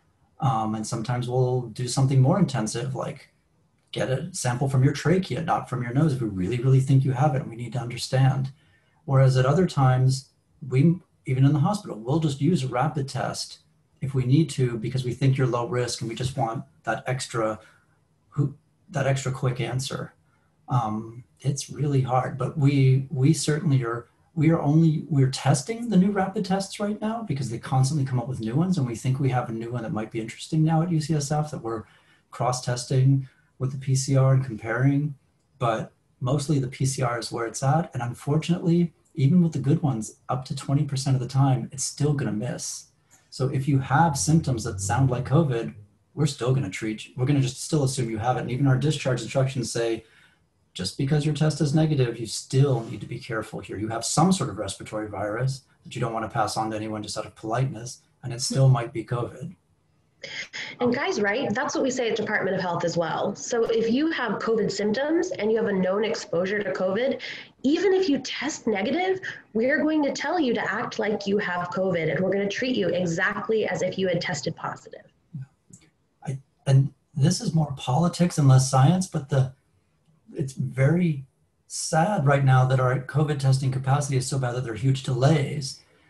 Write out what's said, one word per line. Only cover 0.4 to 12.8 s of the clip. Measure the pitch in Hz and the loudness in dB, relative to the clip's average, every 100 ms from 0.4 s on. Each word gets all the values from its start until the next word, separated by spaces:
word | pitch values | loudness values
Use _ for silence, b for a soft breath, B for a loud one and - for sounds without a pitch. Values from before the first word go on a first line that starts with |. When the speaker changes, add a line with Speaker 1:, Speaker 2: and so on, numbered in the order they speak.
Speaker 1:
Um, | 131 113 110 | 0 0 -2
and | 110 107 | -4 -6
sometimes | 113 110 123 123 | -6 -4 -4 -2
we'll | 127 127 127 123 | 0 2 0 -4
do | 104 123 | -8 -4
something | - 131 135 | 0 4 6
more | 127 190 | 6 4
intensive, | 175 120 110 117 135 | 2 0 -2 -4 -6
like | 127 - - - _ _ _ _ _ _ | -6 -8 -10 -18 _ _ _ _ _ _
get | - 107 | -4 -2
a | 127 - | -2 -4
sample | - 123 123 135 | -4 -2 0 2
from | 131 | 4
your | 135 | 4
trachea, | - 147 190 185 - | 4 2 2 2 -4
not | - 107 - | 0 -2 -2
from | 120 | -6
your | 120 | -2
nose, | 123 160 | 2 2
if | 127 | 2
we | 113 | -2
really, | 95 92 123 | -2 -2 0
really | 131 131 | 4 4
think | 131 135 | 6 4
you | 135 | 4
have | 123 151 135 | 2 2 2
it | |
and | - | -4
we | 113 | -8
need | 120 | -8
to | 117 | -8
understand. | 117 127 - 131 135 131 135 b b b b b | -8 -8 -2 2 4 2 -4 b b b b b
Whereas | - 135 135 127 | 0 4 6 6
at | 127 | 4
other | 156 175 | 4 2
times, | - 135 127 131 131 - _ _ _ 135 | 4 4 4 4 2 -4 _ _ _ -2
we, | 127 165 175 - _ - | 2 4 2 -4 _ -4
even | 127 | 2
in | 139 | 4
the | 151 | 4
hospital, | 165 208 - 110 | 2 0 -4 -10
we'll | 113 160 | -4 -2
just | 156 135 | -2 0
use | 143 175 | 2 2
a | 127 | 0
rapid | 123 | -2